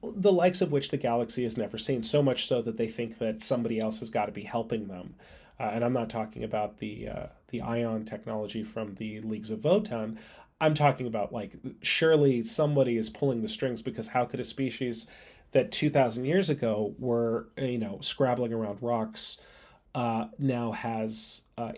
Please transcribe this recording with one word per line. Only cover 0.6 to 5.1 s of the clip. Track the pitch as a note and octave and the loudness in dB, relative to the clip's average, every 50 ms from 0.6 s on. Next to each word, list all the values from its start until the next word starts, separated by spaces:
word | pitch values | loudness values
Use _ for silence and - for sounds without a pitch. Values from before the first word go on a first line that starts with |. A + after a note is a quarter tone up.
of | F#3+ D#3+ | 0 2
which | C#3+ C#3 C#3 - | 2 0 0 0
the | - | -4
galaxy | C3 - B2 A#2 A#2+ A#2+ A2+ - B2+ B2 | 0 0 2 2 2 0 0 -2 -2 -2
has | A#2 A2 | -2 -2
never | A#2+ G#2+ G2+ - | -2 -4 -4 -4
seen, | A2 - - C3+ A#2+ | -6 -2 -2 0 0
so | A2+ - - D3 C#3+ | 2 4 4 4 4
much | C3+ B2 - - | 4 2 2 0
so | - C3+ A#2+ | 0 0 2
that | A2 A#2 A2 | 2 -2 -2
they | - A2+ | -2 -2
think | A2 - - A#2+ A2+ A2+ - | -2 -2 -4 -6 -6 -4 -4
that | A2+ A2 A2 A2 - | -2 -2 -2 -2 0
somebody | - C3+ A#2+ A2+ A2+ A2+ A2 | 0 0 0 0 0 0 0
else | A2 A2 G#2+ - | 0 -2 -2 -4
has | A#2+ A2+ | -6 -4
gotta | - A#2 G#2 G#2 | -2 -2 -2 -2
be | G2 G2+ G2 | -4 -8 -10
helping | - - A#2 A2 - A#2+ A2 G#2 | -4 -4 -4 -2 -2 -4 -4 -4
them. | G2 F#2 F2+ - - | -6 -10 -12 -12 -14